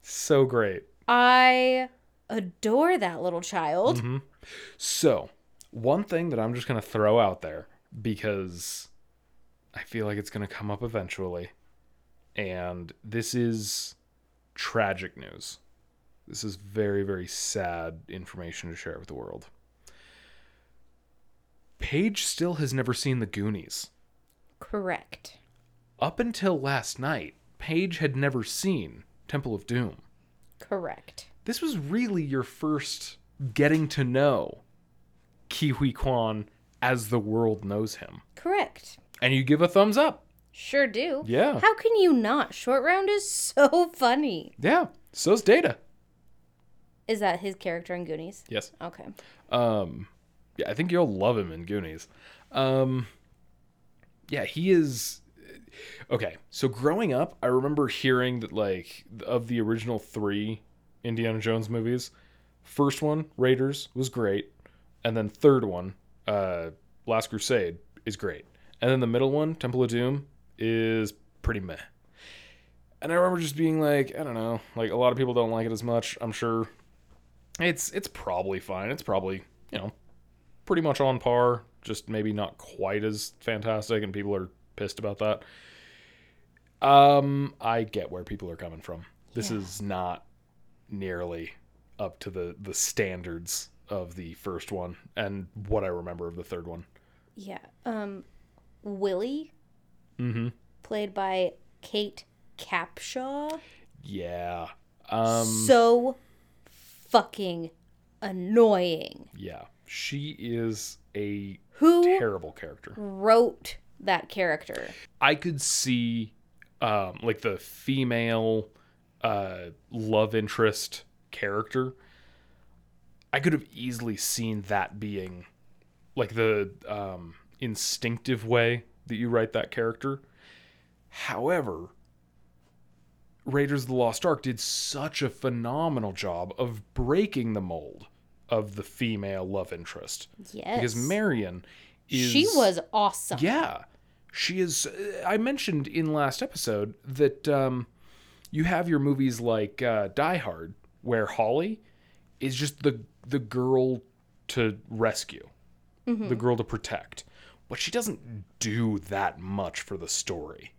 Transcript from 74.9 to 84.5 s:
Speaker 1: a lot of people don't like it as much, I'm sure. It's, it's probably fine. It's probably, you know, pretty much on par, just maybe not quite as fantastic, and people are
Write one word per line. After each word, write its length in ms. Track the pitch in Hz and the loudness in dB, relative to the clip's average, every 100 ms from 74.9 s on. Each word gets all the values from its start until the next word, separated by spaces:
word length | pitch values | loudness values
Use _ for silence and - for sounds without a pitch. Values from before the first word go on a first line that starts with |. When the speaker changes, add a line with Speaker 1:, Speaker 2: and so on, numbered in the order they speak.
Speaker 1:
a 40 | 117 | 4
lot 160 | 123 | 4
of 60 | 120 | 4
people 160 | 127 | 0
don't 180 | 123 113 | 2 2
like 140 | 113 113 | 0 -2
it 60 | |
as 120 | 110 | -4
much, 340 | 117 117 - - | 0 0 -2 -6
I'm 100 | 117 | -6
sure. 380 | 107 117 113 110 - - _ _ - _ - _ - | -4 0 0 -2 -8 -20 _ _ -20 _ -20 _ -2
It's, 320 | 170 - - | -2 0 -4
it's 160 | - - | -6 -8
probably 520 | - - 90 95 95 | -10 -4 -2 -2 -4
fine. 300 | - 95 101 | -4 -6 -4
It's 140 | 139 | -6
probably, 400 | - 95 95 95 - _ - | 0 0 0 -6 -10 _ -10
you 60 | - | -8
know, 140 | 98 - - - _ _ _ - - | -8 -12 -20 -20 _ _ _ -20 -2
pretty 160 | 180 | 2
much 200 | 160 135 | 2 2
on 180 | 135 127 | 2 2
par, 460 | 123 120 123 117 - - | 2 4 4 2 -6 -20
just 260 | - 107 - | -10 -10 -4
maybe 240 | 110 107 | -2 -2
not 240 | 104 104 - | -2 -4 -8
quite 460 | - - 95 104 | -18 -6 -2 0
as 300 | 107 107 - - | -2 -4 -8 -8
fantastic, 600 | - 107 110 107 101 110 | -4 -2 0 -2 0 0
and 120 | 104 | 0
people 200 | 101 101 | -4 -2
are 160 | 101 92 | -2 -4